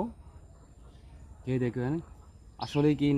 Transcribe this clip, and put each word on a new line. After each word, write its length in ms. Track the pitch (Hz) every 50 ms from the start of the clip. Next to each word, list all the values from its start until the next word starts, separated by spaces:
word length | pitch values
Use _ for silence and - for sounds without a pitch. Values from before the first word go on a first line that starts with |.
| 196 240 - - - - - - - - - - - - - - - - - - - - - - - - - -
খেয়ে 180 | - 127 127 127 127
দেখবেন, 280 | 120 110 123 123 131 151 170 - - - - - - - - - - - - 120
আসলে 240 | 117 - 147 147 151 147 139
কি 80 | 143 143 143